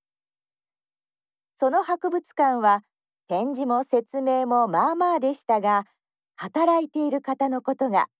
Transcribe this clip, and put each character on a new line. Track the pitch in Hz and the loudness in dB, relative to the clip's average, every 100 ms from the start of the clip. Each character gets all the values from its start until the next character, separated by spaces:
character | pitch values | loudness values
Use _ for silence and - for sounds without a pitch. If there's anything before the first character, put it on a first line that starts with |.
| _ _ _ _ _ _ _ _ _ _ _ _ _ _ _ _ | _ _ _ _ _ _ _ _ _ _ _ _ _ _ _ _
そ | 262 | 0
の | 330 | 0
博 | 359 359 359 | 0 -2 -2
物 | 349 - - | -4 -6 0
館 | 277 254 | 0 2
は | 214 202 - _ _ _ _ | 2 2 -2 _ _ _ _
展 | 180 247 | -4 -4
示 | 254 | -4
も | 269 240 | -2 -2
説 | 254 247 233 269 | 0 -2 -2 -4
明 | 262 254 254 | -2 0 0
も | 240 226 | 0 2
ま | 165 254 | 2 0
あ | |
ま | 339 359 | 0 0
あ | 330 | 0
で | 262 | -2
し | 285 - | -4 -2
た | 220 | 0
が、 | 202 208 202 _ _ _ _ - | 2 0 -2 _ _ _ _ -16
働 | 190 302 339 339 | -8 0 2 2
い | 311 | 0
て | 311 294 | -4 -2
い | |
る | 277 | -4
方 | - 269 277 | -4 -4 -2
の | 254 | -2
こ | 254 | -4
と | 269 269 | -4 0
が | 196 - | 0 -2